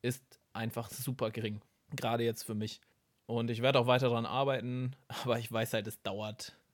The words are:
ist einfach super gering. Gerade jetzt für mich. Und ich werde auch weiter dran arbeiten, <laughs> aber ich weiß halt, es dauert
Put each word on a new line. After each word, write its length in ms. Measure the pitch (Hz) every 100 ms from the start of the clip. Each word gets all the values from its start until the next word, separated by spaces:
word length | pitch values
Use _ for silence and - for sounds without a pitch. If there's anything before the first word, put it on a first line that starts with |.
ist 400 | 123 123 _ - _
einfach 380 | - 113 117 110
super 420 | - 131 127 113
gering. 300 | 113 107 104 _ _ _ 139
Gerade 300 | 113 117 117
jetzt 180 | 110
für 120 | - 107
mich. 260 | 110 - _ _ _ _ -
Und 220 | 117 117
ich 120 | 113
werde 180 | 127 139
auch 80 | 120
weiter 220 | 123 127
dran 160 | 117 117
arbeiten, 680 | 127 139 131 123 127 127 131
<laughs> 60 | _ -
aber 160 | 127 117
ich 100 | 113
weiß 220 | 113 110
halt, 160 | 113 104
es 140 | -
dauert 560 | 98 98 107 107 - - _